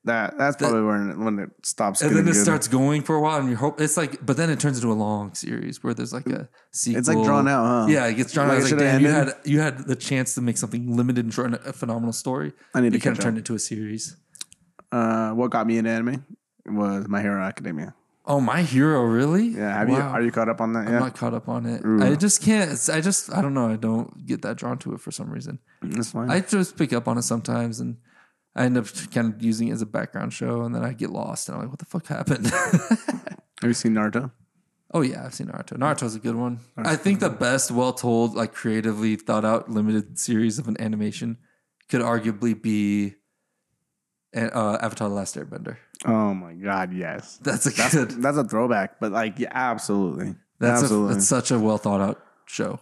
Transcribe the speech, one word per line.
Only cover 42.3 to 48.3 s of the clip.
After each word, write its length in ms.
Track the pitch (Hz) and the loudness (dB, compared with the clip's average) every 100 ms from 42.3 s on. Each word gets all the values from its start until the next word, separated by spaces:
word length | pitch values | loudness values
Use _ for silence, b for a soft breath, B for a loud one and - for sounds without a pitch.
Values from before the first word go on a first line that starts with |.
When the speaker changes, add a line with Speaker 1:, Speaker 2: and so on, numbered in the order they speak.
| 101 120 104 | 0 -2 0
Speaker 2:
be, 540 | 110 107 101 104 101 - _ _ _ _ _ _ _ _ _ _ _ | 0 2 2 2 -2 -6 _ _ _ _ _ _ _ _ _ _ _
uh, 440 | 120 113 123 107 104 | -4 -2 0 0 0
Avatar: 280 | 113 - 107 | -4 -4 -4
The 60 | |
Last 220 | 101 95 - | -4 -6 -10
Airbender. 400 | - - - 123 _ - | -12 -12 -12 -14 _ -8
Speaker 1:
Oh 300 | - 110 104 | 0 2 2
my 180 | 95 87 | -2 -8
God, 380 | 85 98 98 92 | -8 -4 -2 -2
yes. 460 | 90 82 78 - - | -6 -6 -8 -14 -6
Speaker 2:
That's 240 | 143 107 135 | -4 0 0
a 40 | |
Speaker 1:
That's, 240 | - 120 | 0 2
Speaker 2:
good 160 | 156 120 123 | 2 0 0
Speaker 1:
that's 140 | 131 | 0